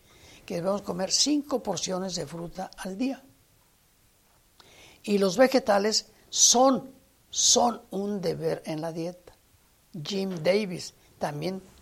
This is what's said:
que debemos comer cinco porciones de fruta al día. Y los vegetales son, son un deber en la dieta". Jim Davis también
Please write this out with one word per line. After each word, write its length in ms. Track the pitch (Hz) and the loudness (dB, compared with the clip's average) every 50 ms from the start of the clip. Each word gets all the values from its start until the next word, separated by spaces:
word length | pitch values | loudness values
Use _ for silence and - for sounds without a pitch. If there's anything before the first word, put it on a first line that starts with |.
| _ _ - - - - - - - | _ _ -20 -20 -20 -20 -20 -18 -12
que 120 | - 196 | -8 -8
debemos 260 | 170 165 190 196 202 196 | -4 -2 -2 -2 -4 -4
comer 300 | 202 190 175 190 185 - | -6 -6 -4 -4 -2 0
cinco 500 | - - 269 302 294 277 - 277 233 180 | 0 2 2 2 0 0 -2 -4 -4 -4
porciones 540 | 214 185 156 - - 190 180 185 190 170 | -4 -6 -6 -6 -6 -4 -4 -6 -6 -6
de 100 | 175 156 | -8 -8
fruta 460 | 139 165 170 170 170 165 - 190 - - | -8 -10 -10 -12 -10 -10 -12 -12 -12 -12
al 220 | - - 196 190 190 | -12 -12 -10 -6 -4
día. 240 | 254 262 262 - - - _ _ _ _ _ _ _ _ _ _ _ _ _ _ _ _ _ _ _ _ _ _ _ _ _ - - - - - - - - - - | -4 -4 -4 -6 -12 -20 _ _ _ _ _ _ _ _ _ _ _ _ _ _ _ _ _ _ _ _ _ _ _ _ _ -20 -20 -20 -20 -20 -20 -20 -20 -10 -2
Y 140 | - 202 202 | 0 2 4
los 180 | 190 190 175 | 4 4 4
vegetales 760 | 208 262 254 262 254 247 - 202 202 196 220 214 - - - - _ _ _ | 6 6 6 6 4 4 4 4 4 2 2 0 -2 -2 -6 -10 _ _ _
son, 640 | - - - - - 247 262 269 269 226 - - - - _ _ _ _ _ _ | 0 4 4 6 6 6 6 6 4 2 -2 -6 -14 -20 _ _ _ _ _ _
son 540 | - - - - - 240 - 240 220 - - _ | -4 0 2 4 4 4 4 2 0 -2 -8 _
un 300 | - 190 202 202 208 202 | -6 -6 -4 -4 -4 -4
deber 420 | 180 170 151 147 156 160 156 - - | -4 -4 -4 -2 -2 -4 -4 -4 -6
en 140 | - 160 151 | -8 -6 -6
la 120 | 156 165 160 | -6 -6 -6
dieta". 400 | 170 165 175 - - _ - - _ _ _ _ _ _ _ _ _ _ _ - 190 | -6 -6 -8 -8 -12 _ -20 -20 _ _ _ _ _ _ _ _ _ _ _ -12 -12
Jim 440 | 147 160 202 190 196 190 185 170 156 | -8 -6 -4 -4 -4 -4 -4 0 2
Davis 500 | 175 185 214 220 185 175 147 - - - _ _ _ _ - | 2 2 2 2 -2 -6 -8 -10 -12 -16 _ _ _ _ -6
también 420 | 202 165 143 147 151 180 190 190 - - - - | -6 -6 -4 -4 -4 -6 -6 -6 -10 -16 -20 -20